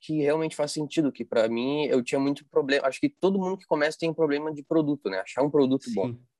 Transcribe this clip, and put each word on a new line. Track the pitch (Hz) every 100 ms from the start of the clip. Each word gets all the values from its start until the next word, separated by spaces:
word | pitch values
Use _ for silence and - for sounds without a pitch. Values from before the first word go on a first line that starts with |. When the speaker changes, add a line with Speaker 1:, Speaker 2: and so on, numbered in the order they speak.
Speaker 1:
que | - 156
realmente | 143 156 160
faz | - 147
sentido", | - 147 165 143
que | -
pra | 117 117 110
mim | 117 127 147 143
eu | 127
tinha | 120 139
muito | 139 147 -
problema, | 160 139 139 135
acho | -
que | 147
todo | - 185 196
mundo | 180 190
que | -
começa | 156 151 156
tem | 165
um |
problema | 156 156 143 156
de | 147
produto, | 139 160 151 143 101
né? | 95
Achar | - -
um | 147
produto | 147 131 131 -
bom. | 226 127
Speaker 2:
Sim, | 117 _ _